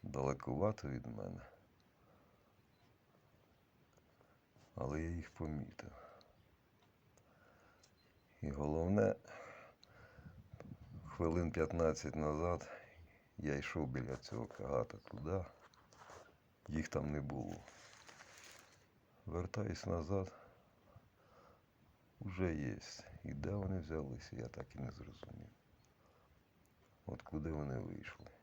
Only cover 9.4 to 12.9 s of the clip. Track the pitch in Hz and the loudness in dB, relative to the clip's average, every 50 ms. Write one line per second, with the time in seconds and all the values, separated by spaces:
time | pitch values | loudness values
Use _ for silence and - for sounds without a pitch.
9.4 | - - - - - - - _ - - - - - - - - - - - - | -12 -12 -14 -14 -16 -18 -20 _ -20 -20 -20 -20 -20 -20 -18 -16 -16 -16 -16 -16
10.4 | - - - - - - - - - - - - - - - - 87 82 82 90 | -16 -16 -14 -12 -12 -12 -12 -14 -14 -14 -12 -12 -10 -10 0 2 4 6 6 6
11.4 | 85 82 78 85 80 78 82 82 82 80 76 - - 78 78 78 78 76 76 76 | 4 4 4 4 4 4 6 6 6 6 6 4 0 -2 0 2 4 4 4 4
12.4 | 85 87 87 78 - - - - - - | 4 4 2 2 -2 -6 -10 -12 -12 -16